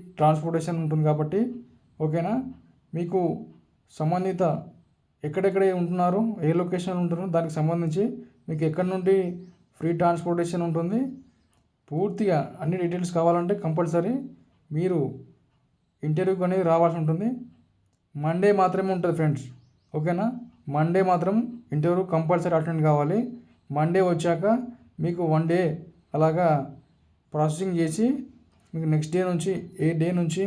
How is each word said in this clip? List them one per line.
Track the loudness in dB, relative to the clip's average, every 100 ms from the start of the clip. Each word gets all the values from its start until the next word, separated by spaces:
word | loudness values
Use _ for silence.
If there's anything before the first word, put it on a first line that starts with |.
| -10 0
ట్రాన్స్‌పోర్టేషన్ | 2 2 0 -2 -2 -4
ఉంటుంది | -2 0 2
కాబట్టి | 2 0 0 -2 -4 -14 _ _ -6 -2
ఓకేనా. | -2 -2 -2 -4 -10 _ _ _ -8
మీకు | -2 0 0 -2 -10 -20 _ _ _ -6
సంబంధిత | -2 0 -2 0 0 0 -6 -20 _ _ _ _ -8
ఎక్కడెక్కడ | 0 0 2 2 2
ఉంటున్నారో, | 0 0 2 2 0 0 0
ఏ | 2
లొకేషన్ | 0 -2 -2 -2
ఉంటున్నారో | -2 -2 -2 -2
దానికి | -2 0
సంబంధించి | 0 0 0 0 -2 -2 -14 _ -8
మీకు | -2 -2
ఎక్కడి | 0 -2 0
నుండి | 2 2 2 -4 -12 -20 _ -6
ఫ్రీ | -2 2
ట్రాన్స్‌పోర్టేషన్ | 2 2 0 0 0 -2 -2
ఉంటుంది. | -2 0 -2 -2 -6 -18 _ _ _ _ _ -8
పూర్తిగా | -2 -2 0 0 0 -2 -6
అన్ని | -4 -2
డీటెయిల్స్ | -2 -2 -2 0
కావాలంటే | 2 2 2 -2 -2
కంపల్సరీ | 0 0 0 0 -2 -6 -16 _ _ -8 -2
మీరు | 0 0 -2 -6 -16 _ _ _ _ _ _ _ -2
ఇంటర్వ్యూకి | 0 0 2 2
అనేది | 2 4
రావాల్సి | 4 4 2
ఉంటుంది. | 0 0 -2 -4 -10 -20 _ _ _ _ _ -6
మండే | -2 2 4 4
మాత్రమే | 4 2 0 0
ఉంటుంది | 0 2
ఫ్రెండ్స్, | 0 0 -4 -18 _ _ _ -4
ఓకేనా. | -2 0 -2 -4 -12 -16 -4 0
మండే | 2 2 4
మాత్రం | 2 2 0 -2 -6 -6 -2
ఇంటర్వ్యూ | 0 0 0 0
కంపల్సరీ | 2 0 2 0
అటెండ్ | 0 0 2
కావాలి. | 2 2 0 -2 -8 -18 _ -6 -2
మండే | 2 4 2
వచ్చాక | 2 0 0 2 0 -2 -14 -16 -6 -4
మీకు | -2 0 2
వన్ | 2
డే | 2 0 -2 -10 -20 _ 0
అలాగా | 2 4 2 2 -2 -12 -20 _ _ _ _
ప్రాసెసింగ్ | -2 -2 0 -2 0
చేసి | 0 2 0 0 -6 -18 _ _ _
మీకు | -4 0 0
నెక్స్ట్ | 0 -2
డే | 0
నుంచి | -2 -2 -4 -6 -2 -2
ఏ | 0
డే | 0 0
నుంచి | 0 -2